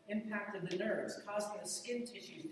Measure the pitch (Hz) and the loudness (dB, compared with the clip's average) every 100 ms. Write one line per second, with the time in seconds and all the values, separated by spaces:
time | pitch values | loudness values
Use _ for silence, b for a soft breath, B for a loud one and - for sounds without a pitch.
0 | - 214 220 208 202 196 180 185 214 - | 0 0 2 -2 -2 -2 0 2 4 4
1 | - - 208 208 208 208 - - 240 240 | 2 -4 0 2 2 -2 -2 -4 0 0
2 | - - - - 156 | 0 -4 -10 -8 -8